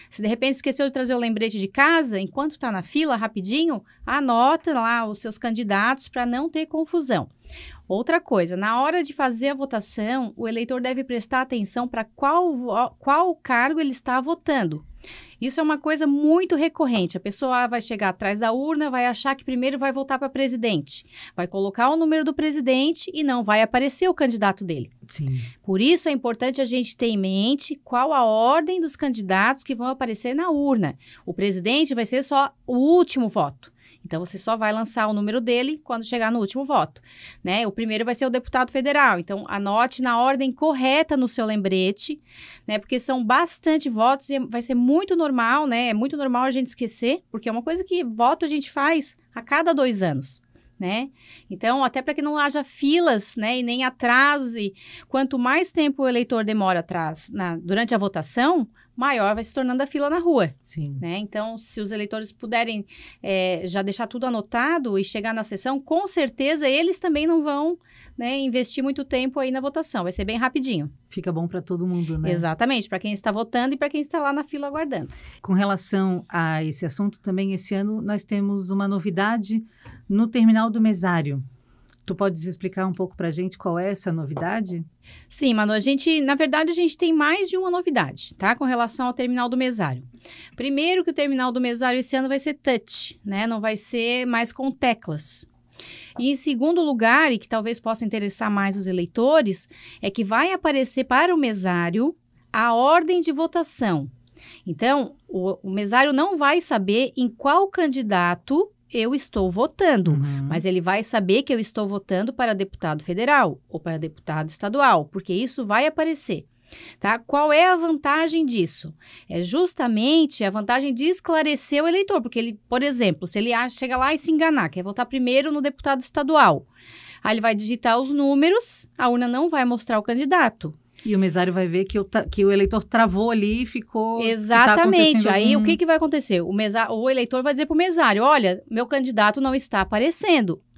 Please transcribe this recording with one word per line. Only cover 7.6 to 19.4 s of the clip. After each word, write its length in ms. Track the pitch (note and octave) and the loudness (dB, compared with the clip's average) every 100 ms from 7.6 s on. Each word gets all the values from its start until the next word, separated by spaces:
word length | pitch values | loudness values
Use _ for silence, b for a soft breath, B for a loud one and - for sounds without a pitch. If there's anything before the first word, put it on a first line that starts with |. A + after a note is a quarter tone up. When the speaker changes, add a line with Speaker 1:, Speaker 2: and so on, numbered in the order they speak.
| B B - | B B -4
Speaker 1:
Outra 320 | G3 B3 E4+ | -4 0 0
coisa, 380 | - G#3 E3+ F3+ | 2 0 0 -2
na 240 | G#3 A#3 | -2 0
hora 220 | C#4+ F4 | 0 0
de 100 | C#4+ | -4
fazer 380 | D4 C4+ A3+ C#4 | -2 -2 0 -4
a 40 | |
votação, 800 | C4+ C4+ A3 - - G#3+ C4 A#3 | -2 -4 -6 -6 -4 -4 -4 -4
o 140 | - A3+ | -6 -6
eleitor 320 | A3+ A#3 B3+ | -4 -4 -4
deve 240 | B3 C4 | -4 -4
prestar 380 | C4 A#3 - C4 | -4 -6 -2 -2
atenção 440 | C4 A#3+ G3 B3 B3 | -2 -2 -2 -4 -4
pra 180 | A3+ | -6
qual 520 | A3 - C#4 E4 F4+ C4 | -8 -2 0 2 2 0
vo-, 340 | B3 G#3+ B3 - | -2 -2 -2 -2
qual 360 | C4+ D4 F4+ | 0 2 2
cargo 460 | E4+ - A#3+ C4 D#4+ | 0 -2 0 2 0
ele 100 | C#4+ | -2
está 280 | B3 - B3+ | -2 -2 -2
votando. 640 | C4+ E4+ - C#4 F3 D3+ - B B B B B | -2 -2 -2 0 0 -4 -12 B B B B B
Isso 220 | B3 D#4+ | -6 0
é 20 | |
uma 140 | D#4 D4 | 0 0
coisa 300 | D4+ D#4 D4+ | 0 0 2
muito 500 | C#4+ D4+ E4+ F#4 D4+ | 2 4 4 4 2
recorrente. 640 | D#4+ - C#4 A3+ E3 - | 0 0 0 2 0 -4
A 20 | |
pessoa 460 | G3+ - C4 B3 A#3+ | -6 -4 0 0 0
vai 160 | A#3+ | -2
chegar 260 | A3 G#3+ G3 | -4 -2 -2
atrás 300 | F#3 G3 G#3 | -2 -4 0
da 140 | A3+ | 0
urna, 360 | A#3+ D4 D4+ D4+ | 0 -2 -2 -2
vai 160 | B3+ | 0
achar 300 | B3 A#3+ C4+ | 0 0 -4
que 100 | C4+ | -4